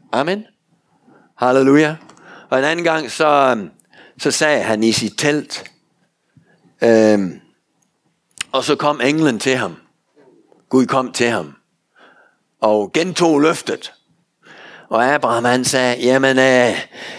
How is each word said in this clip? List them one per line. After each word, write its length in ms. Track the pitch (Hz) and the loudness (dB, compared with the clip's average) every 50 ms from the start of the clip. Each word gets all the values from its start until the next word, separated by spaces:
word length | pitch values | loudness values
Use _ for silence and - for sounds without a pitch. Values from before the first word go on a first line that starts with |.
| _ - | _ -8
Amen. 340 | - 120 143 165 196 208 214 _ _ _ _ _ _ _ _ _ _ _ _ _ - _ _ _ _ - | -6 -4 -4 -4 -6 -8 -8 _ _ _ _ _ _ _ _ _ _ _ _ _ -20 _ _ _ _ -4
Halleluja. 580 | 123 127 127 135 131 135 139 151 156 151 156 156 - - - _ - - - - - - | -2 0 2 2 4 4 4 4 4 2 -2 -8 -14 -20 -20 _ -20 -20 -20 -20 -10 -4
Og 100 | 131 131 | -2 -2
en 60 | 135 | 0
anden 200 | 151 165 170 175 | 0 -2 -2 -2
gang, 260 | 165 160 156 147 113 | -2 -2 -2 -4 -6
så, 160 | - - 160 147 | -4 -2 0 2
øhm, 420 | 147 143 139 131 120 110 95 76 - _ _ _ _ - - - _ - | 4 4 4 2 2 0 -4 -10 -14 _ _ _ _ -20 -20 -20 _ -6
så 140 | - 151 | -4 -4
sagde 320 | - - 156 151 147 120 95 | -2 0 0 0 0 0 0
han 200 | 110 110 107 110 | -2 -2 0 0
i 80 | 113 | 0
sit 220 | 107 120 117 104 - - | 0 0 -2 -4 -6 -4
telt, 540 | - 147 151 147 127 - - - - - _ _ _ _ _ _ _ _ _ _ _ _ _ _ _ _ _ _ _ _ _ - - | -2 -2 -2 -2 -4 -8 -12 -16 -16 -16 _ _ _ _ _ _ _ _ _ _ _ _ _ _ _ _ _ _ _ _ _ -2 2
øhm, 560 | 117 113 113 110 107 107 101 98 87 76 - _ _ _ _ _ _ _ _ _ _ _ _ _ _ _ _ _ _ _ - - _ | 4 4 6 4 4 4 2 0 -4 -8 -12 _ _ _ _ _ _ _ _ _ _ _ _ _ _ _ _ _ _ _ -16 -12 _
og 120 | - 131 123 | -6 -4 -2
så 120 | - 147 | -2 -2
kom 260 | - - 147 147 131 | 0 0 -2 -2 0
englen 380 | 120 135 151 160 160 147 117 101 | 0 0 0 2 2 0 0 0
til 160 | - 131 131 | 0 -2 -2
ham. 200 | 127 110 90 80 - _ _ _ _ _ _ _ _ _ _ _ _ _ _ _ _ _ - | -2 -2 -6 -8 -12 _ _ _ _ _ _ _ _ _ _ _ _ _ _ _ _ _ 0
Gud 160 | - 131 123 | 0 2 2
kom 260 | - 139 135 127 123 | 2 0 -2 -2 -4
til 180 | 131 - 120 120 | -4 -2 -2 -2
ham 240 | 117 98 80 71 - _ _ _ _ _ _ _ _ _ _ _ _ _ _ _ _ _ _ _ _ - | -2 -4 -6 -10 -14 _ _ _ _ _ _ _ _ _ _ _ _ _ _ _ _ _ _ _ _ -2
og 300 | - 107 107 107 101 92 - | 0 0 2 0 0 -2 -2
gentog 460 | 151 170 185 165 - 175 165 156 143 | -4 -4 -4 -2 0 0 2 2 4
løftet. 540 | 147 160 165 - - - - - - - - _ _ _ _ _ _ _ _ _ _ - - - - - - - - - | 2 2 0 -2 -4 -8 -8 -8 -10 -16 -20 _ _ _ _ _ _ _ _ _ _ -20 -20 -20 -20 -20 -20 -20 -12 -4
Og 240 | 110 113 120 131 147 | -2 0 0 2 0
Abraham, 320 | 143 - 117 117 117 120 | 0 0 -2 -2 0 0
han 200 | 123 123 127 123 | 0 0 0 0
sagde, 320 | 123 - 131 127 123 123 120 | 0 0 0 0 0 -2 0
"Jamen, 420 | 120 123 131 135 135 135 131 131 | 0 2 2 2 2 2 2 4
øh, 480 | 131 131 127 127 123 160 190 - - - - - - - - | 4 4 4 4 2 2 0 -4 -8 -12 -16 -20 -18 -18 -18